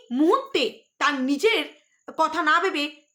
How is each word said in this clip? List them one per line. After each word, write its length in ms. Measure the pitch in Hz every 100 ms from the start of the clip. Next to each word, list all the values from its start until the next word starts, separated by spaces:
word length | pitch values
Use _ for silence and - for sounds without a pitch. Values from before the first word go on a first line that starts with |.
| -
মুহূর্তে 720 | 247 311 539 - 330 247 - _ -
তার 160 | 269 277
নিজের 440 | 262 285 453 403 285 - _ _ - -
কথা 260 | 311 320
না 160 | 311 330
ভেবে 480 | 370 302 294 - _